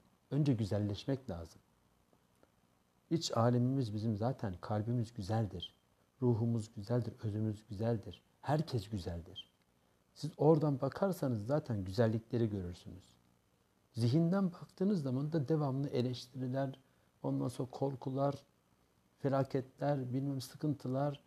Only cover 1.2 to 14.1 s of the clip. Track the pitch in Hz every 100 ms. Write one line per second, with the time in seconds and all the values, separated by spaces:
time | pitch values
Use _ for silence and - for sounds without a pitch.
1.2 | - 85 82 - _ _ _ _ _ _
2.2 | _ _ _ _ _ _ _ _ - 165
3.2 | - 117 117 123 123 139 117 107 113 101
4.2 | 117 - 107 90 - 107 104 120 110 -
5.2 | 92 113 107 90 - _ _ _ _ -
6.2 | 123 110 117 117 104 - 98 123 113 -
7.2 | 110 104 110 107 - 98 113 117 90 82
8.2 | _ _ - 151 156 120 - 107 87 85
9.2 | 87 90 - _ _ _ _ _ _ -
10.2 | 151 - 143 165 - 135 135 - 196 175
11.2 | 139 113 104 147 - 107 92 95 117 110
12.2 | - 117 113 101 87 87 - - - _
13.2 | _ _ _ _ _ _ _ 117 117